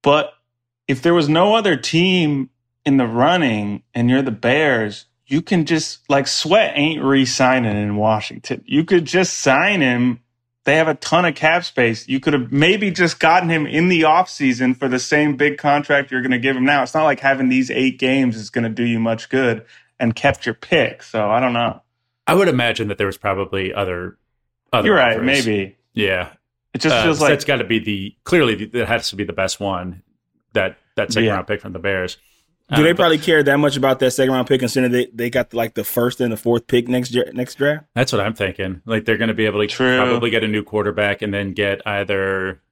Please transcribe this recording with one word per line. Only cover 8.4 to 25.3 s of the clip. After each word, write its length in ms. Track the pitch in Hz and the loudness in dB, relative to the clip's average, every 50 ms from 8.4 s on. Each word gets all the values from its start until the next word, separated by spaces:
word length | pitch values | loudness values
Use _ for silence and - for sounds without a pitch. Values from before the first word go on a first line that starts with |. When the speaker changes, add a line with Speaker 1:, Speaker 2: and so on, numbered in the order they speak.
| - - 123 - _ | -10 -10 -10 -10 _
Speaker 1:
You 180 | - 135 147 165 | -2 0 0 2
could 220 | - 202 175 165 | 2 2 2 2
just 340 | 131 - 185 185 185 - - | 2 0 0 0 0 -2 -2
sign 420 | - 139 131 139 175 202 208 185 | 0 2 2 2 2 0 0 2
him. 380 | 139 127 123 120 123 127 117 - _ _ _ _ _ _ _ _ _ | 2 0 2 2 0 0 -2 -4 _ _ _ _ _ _ _ _ _
They 100 | 135 143 | 0 2
have 120 | 160 160 160 | 2 2 0
a 60 | 147 | -2
ton 300 | - - - - 170 180 | -4 -2 0 2 2 2
of 100 | 170 147 | 0 -2
cap 280 | - 160 156 165 175 175 | 0 0 2 2 0 -2
space. 440 | - _ 135 123 117 113 - - | -4 _ 0 0 0 0 -4 -6
You 120 | - 131 135 | -4 -6 -2
could 140 | - 160 147 | 0 0 0
have 180 | 135 123 117 | 0 -2 0
maybe 400 | 131 139 151 175 208 208 214 196 | 0 2 4 4 2 2 0 -4
just 280 | 165 180 175 165 - _ | 0 0 0 0 0 _
gotten 300 | - 160 170 185 180 165 | 2 4 4 4 2 2
him 160 | 165 160 147 | -2 -2 -2
in 220 | - - 156 175 180 | -2 0 0 2 2
the 120 | 180 160 | 2 4
offseason 760 | 160 156 156 175 180 - - - 147 131 123 117 131 127 127 | 4 4 4 2 2 0 -4 -2 0 0 0 2 0 0 0
for 100 | 123 143 131 | 0 -2 -2
the 100 | 127 123 | -2 -2
same 360 | - - 151 147 151 151 139 | -2 0 0 2 2 0 0
big 200 | 123 147 147 147 | 0 0 0 0
contract 540 | - - 143 143 147 147 - 147 143 135 - | -2 0 0 0 0 2 0 0 0 0 -2
you're 100 | 131 131 | -4 -4
gonna 160 | 123 131 127 120 | 0 0 -2 0
give 160 | 117 135 135 | 0 -2 0
him 80 | 127 131 | 2 2
now. 180 | 175 - 139 127 | 2 2 2 0
It's 100 | 123 - | 0 0
not 100 | 156 156 | 0 2
like 140 | 156 139 - | 2 0 2
having 300 | - 135 135 131 135 127 | 0 0 0 2 2 2
these 200 | 127 131 127 127 | 2 0 0 -2
eight 280 | - 120 135 131 127 - | -2 0 0 0 0 0
games 360 | 131 127 131 139 135 123 110 | -2 0 2 2 0 0 -2
is 140 | 113 104 - | -4 -12 -6
gonna 200 | - 120 117 113 | -4 -4 -4 -4
do 140 | 110 120 120 | -2 -2 -2
you 160 | 120 117 113 | -2 0 0
much 300 | 113 117 113 113 - - | 0 -2 -2 -4 -4 -2
good 360 | - 131 131 120 110 110 - _ - - _ _ _ - | -2 0 2 0 0 -2 -8 _ -20 -20 _ _ _ -4
and 160 | 127 117 113 | -2 -2 -2
kept 300 | - - 143 139 - - | 2 0 0 0 0 -6
your 100 | 123 110 | -8 -8
pick. 480 | _ - - 175 156 120 - - - - | _ -4 0 0 0 0 0 -4 -12 -18
So 260 | - - 113 104 104 | -8 -4 -2 0 0
I 100 | 107 120 | 0 0
don't 140 | 131 127 117 | 0 0 0
know. 280 | 117 117 110 107 - _ _ _ _ _ _ _ _ _ | 0 -2 -2 -4 -8 _ _ _ _ _ _ _ _ _
Speaker 2:
I 60 | - 160 | 0 2
would 120 | 190 202 | 4 4
imagine 400 | 180 135 127 123 117 113 - 113 104 | 2 2 2 0 0 0 -2 -4 -6
that 80 | 98 | -2
there 100 | - 101 | -2 -2
was 100 | 98 95 | -4 -4
probably 560 | - - 104 98 95 98 - 98 95 95 92 - | -4 -4 -4 -2 -2 -4 -4 -4 -4 -4 -4 -4
other, 440 | 101 101 92 90 87 90 92 - _ _ _ _ _ _ _ _ _ _ _ | -4 -4 -4 -4 -8 -8 -12 -14 _ _ _ _ _ _ _ _ _ _ _
other 160 | - 117 104 214 | 0 2 2 4
Speaker 1:
You're 80 | 202 | 4
right, 180 | 156 127 117 113 | 4 4 2 2
Speaker 2:
offers. 80 | 110 117 | 0 0
Speaker 1:
maybe. 520 | 131 | 0